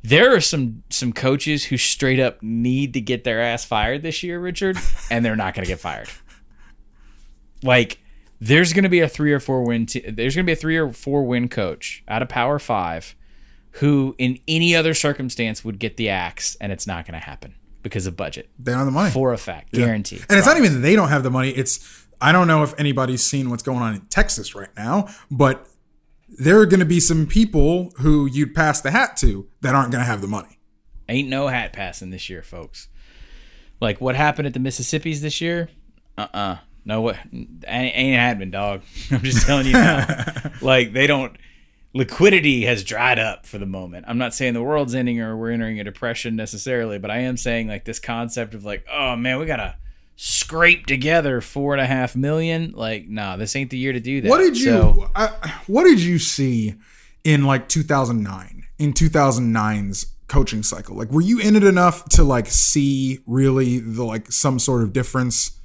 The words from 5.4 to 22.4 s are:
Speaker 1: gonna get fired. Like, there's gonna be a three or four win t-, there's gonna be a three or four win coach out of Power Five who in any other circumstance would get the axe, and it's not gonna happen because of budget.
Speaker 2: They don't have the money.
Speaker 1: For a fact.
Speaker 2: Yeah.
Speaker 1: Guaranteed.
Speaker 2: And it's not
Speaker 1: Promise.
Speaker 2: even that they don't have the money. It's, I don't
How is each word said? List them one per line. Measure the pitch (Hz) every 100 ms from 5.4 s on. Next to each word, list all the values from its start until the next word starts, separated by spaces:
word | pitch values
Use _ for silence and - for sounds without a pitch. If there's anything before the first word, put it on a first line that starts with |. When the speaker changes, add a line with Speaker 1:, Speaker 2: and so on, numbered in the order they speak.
| 95
Speaker 1:
gonna | 90 90
get | 90
fired. | 87 60 55 - - - - - - - - _ - - - - _ -
Like, | 131 127 117 - _ - - _
there's | 110 147 175
gonna | 170 190
be | 175
a | 160
three | - 151
or | 143
four | - 131
win | 120 117 113
t-, | 131
there's | - 110 120
gonna | 147 185
be |
a | 160
three | 160 160
or | 151
four | 113 - 143
win | 131 123 120
coach | - 95 76 - - -
out | 110
of | 123
Power | 127 120 147
Five | - 110 87 82 - - - - - - _ -
who | 143 143 135 -
in | 127 131 -
any | 160 170
other | 165 160
circumstance | 156 147 143 131 - 113 107
would | 113 101
get | 110 -
the | 110
axe, | 95 85 - - -
and | 104
it's | 92 -
not | 85 82
gonna | 80
happen | - - 67 - _ -
because | - 104 92
of | 87
budget. | 85 - - _
Speaker 2:
They | 123
don't | 123
have | 135
the |
money. | 135 196
Speaker 1:
For | 131 131
a | 117
fact. | - 82 -
Speaker 2:
Yeah. | 131 120
Speaker 1:
Guaranteed. | 110 98 92 -
Speaker 2:
And | 202
it's | 208
not | 330
Speaker 1:
Promise. | 226
Speaker 2:
even | 135
that | 135
they | 208
don't | 160
have | 143
the | 131
money. | 127 131
It's, | 131 131 - - - _ _
I | 135
don't | 175